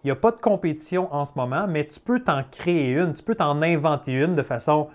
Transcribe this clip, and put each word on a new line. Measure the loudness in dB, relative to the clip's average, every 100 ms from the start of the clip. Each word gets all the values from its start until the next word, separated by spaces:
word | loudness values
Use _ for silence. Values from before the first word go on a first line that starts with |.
il | -4
n'y |
a | 2
pas | 2
de | 2
compétition | 0 0 0 -4 -4 -2 -2
en | -2
ce | -4 -4
moment, | -4 -2 -2
mais | -2 -4
tu | -6
peux | -2 -2
t'en | 0 -2
créer | -2 -6 0 2 2
une, | 2 0
tu | -2
peux | -4 0
t'en | 0 2
inventer | 2 2 0 -2 -2
une | 0 2
de | 0
façon | -2 -2 2 2 0